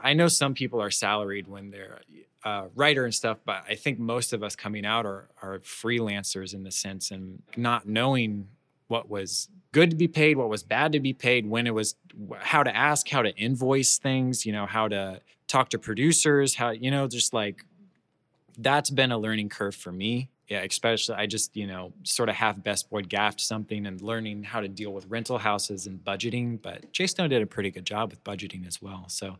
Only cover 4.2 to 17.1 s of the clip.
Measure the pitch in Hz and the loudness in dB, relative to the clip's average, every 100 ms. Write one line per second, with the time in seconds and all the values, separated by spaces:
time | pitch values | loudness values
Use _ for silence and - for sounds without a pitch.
4.2 | 117 113 104 - 104 104 104 113 104 98 | -2 -4 -4 -6 -8 -4 0 0 0 -6
5.2 | - - 95 98 - - 113 120 110 101 | -14 -14 -10 -10 -10 -6 0 0 0 -2
6.2 | 98 95 92 98 95 - 98 95 - 95 | -4 -6 -6 -10 -6 -6 -6 -6 -8 -8
7.2 | 92 95 - 117 120 117 104 110 127 131 | -12 -14 -12 -2 0 0 0 2 4 2
8.2 | 113 101 98 - _ _ - 117 - 101 | 2 -2 -8 -18 _ _ -4 -4 -2 -6
9.2 | 95 - - - _ 147 170 160 170 156 | -4 -6 -6 -14 _ 6 6 6 2 6
10.2 | 151 135 117 107 - 113 156 151 135 131 | 4 6 2 -2 0 2 2 2 0 0
11.2 | 123 123 107 117 120 110 107 - - - | 4 4 4 0 2 2 0 -4 -14 -16
12.2 | 101 101 - 151 135 107 143 147 - 139 | -12 -8 2 4 4 4 4 2 0 2
13.2 | 107 92 113 127 131 135 127 - 135 131 | 0 0 -2 0 2 4 4 2 2 2
14.2 | 127 123 110 104 101 110 107 101 95 92 | 2 0 -2 -2 -2 0 2 0 -4 -8
15.2 | _ _ - 135 127 - - 110 151 156 | _ _ 0 2 2 0 -4 0 4 4
16.2 | 156 143 135 - 120 113 127 139 135 | 6 4 4 2 0 0 0 0 0